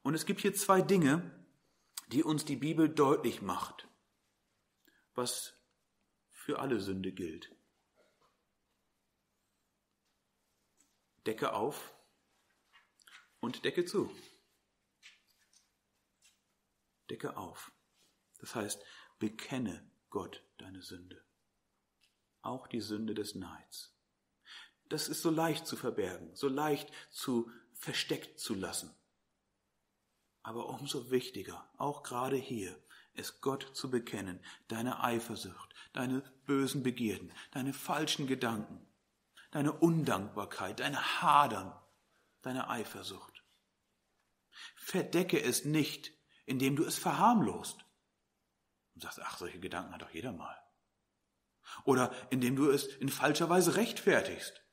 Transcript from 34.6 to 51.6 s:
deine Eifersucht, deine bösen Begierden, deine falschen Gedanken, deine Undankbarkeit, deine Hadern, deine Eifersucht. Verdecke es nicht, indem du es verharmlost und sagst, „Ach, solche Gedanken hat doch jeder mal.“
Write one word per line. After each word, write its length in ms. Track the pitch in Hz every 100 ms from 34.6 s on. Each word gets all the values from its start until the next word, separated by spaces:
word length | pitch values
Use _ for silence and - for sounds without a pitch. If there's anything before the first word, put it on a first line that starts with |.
| _
deine 340 | 110 123 -
Eifersucht, 720 | 123 117 - 107 95 87 - - -
deine 260 | - 127 131 - -
bösen 380 | - 139 135 143
Begierden, 500 | 123 120 113 92 87 - -
deine 200 | 143 131
falschen 540 | 135 - 143 151 - 139
Gedanken, 600 | 131 123 113 107 87 - _ _ _ _ - -
deine 200 | 156 143
Undankbarkeit, 1080 | - 170 165 139 98 104 101 101 - 95 104
deine 420 | 143 139 - -
Hadern, 520 | - 147 143 104 95 - _ _ _ _ _ _
deine 260 | - 127 -
Eifersucht. 720 | 113 107 98 90 92 - - _ _ _ _ _ _ _ _ _ _ _ - - -
Verdecke 640 | - 190 147 170 180 165
es 220 | - -
nicht, 480 | 147 151 147 - - - _ _
indem 320 | - 131 135 139
du 80 |
es 140 | 170 -
verharmlost 880 | 185 147 202 240 120 85 - - - _ _ _ _ _ _ _ _ _ _
und 80 | -
sagst, 160 | - -
„Ach, 160 | - -
solche 220 | 87 90
Gedanken 340 | 92 87 92
hat 80 | -
doch 80 | -
jeder 220 | 80 127
mal.“ 300 | 87 78 - - _ _ _ _ _ _ _ _ _